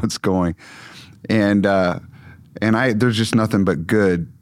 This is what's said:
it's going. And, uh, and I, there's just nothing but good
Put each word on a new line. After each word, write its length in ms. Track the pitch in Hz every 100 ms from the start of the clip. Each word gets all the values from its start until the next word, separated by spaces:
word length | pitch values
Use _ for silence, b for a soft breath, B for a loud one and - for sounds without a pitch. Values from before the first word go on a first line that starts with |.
it's 120 | 104 -
going. 380 | 107 92 85 82 B B B B B B -
And, 380 | 110 101 101 98
uh, 320 | 98 90 85 - B B B B -
and 140 | 110 110
I, 160 | 131
there's 240 | 107 123 110
just 180 | 113
nothing 300 | 117 110 104
but 200 | 95 78
good 460 | 82 110 98 87 82 -